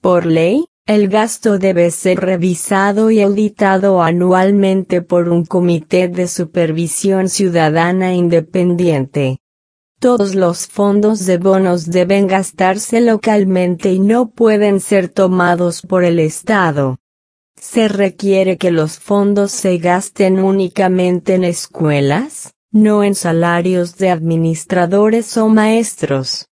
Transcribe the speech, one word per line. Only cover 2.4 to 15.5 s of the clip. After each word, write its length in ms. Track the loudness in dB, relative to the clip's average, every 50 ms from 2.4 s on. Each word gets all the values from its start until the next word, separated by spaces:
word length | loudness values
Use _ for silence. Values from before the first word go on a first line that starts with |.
| 0 -2 -2 -2 -4 -2 0 0 0 0 0 0 2 2
y 100 | 2 2
auditado 800 | 2 2 2 0 -2 -2 -2 0 0 0 2 2 2 2 2 2 2
anualmente 960 | 2 0 0 2 2 2 2 2 2 2 2 2 2 0 -2 -2 -2 -2 -4
por 280 | -2 _ -2 0 0 2
un 160 | 0 -2 -2
comité 640 | -2 -2 0 0 0 0 -2 -2 _ 0 0 0
de 200 | 0 -2 -4 -6
supervisión 1000 | -4 -4 -8 -8 -4 -2 -2 -2 -2 -2 -4 -4 -4 -6 -4 -2 -2 0 0 -2
ciudadana 840 | -2 -2 -2 -2 0 0 0 0 2 0 0 0 0 0 -2 0 0 0
independiente. 1300 | 0 0 2 2 0 0 0 -2 -2 0 0 0 0 0 0 0 0 -2 -4 -4 -4 -2 -2 -4 -6 _ _ _ _ _ _ _ _ _ _ _ _
Todos 340 | 0 0 2 2 0 -2 0
los 340 | 0 0 0 -2 -4 -10
fondos 580 | -10 -4 -2 0 2 2 2 2 0 0 0 -2
de 120 | -2 -2
bonos 520 | 0 2 2 2 2 2 0 0 -2 -4 -2
deben 360 | 0 0 0 2 2 0 2
gastarse 760 | 0 0 -2 -2 -6 -4 -2 0 0 0 -2 -4 -2 0 2
localmente 920 | 2 2 0 0 0 0 0 2 2 2 0 0 0 0 -2 -2 0 0
y 80 | 0 2
no 300 | 2 2 2 0 0 -2
pueden 500 | _ 0 2 2 2 2 2 2 0 0
ser 300 | 0 0 0 0 0 0
tomados 720 | _ 0 0 2 2 2 2 2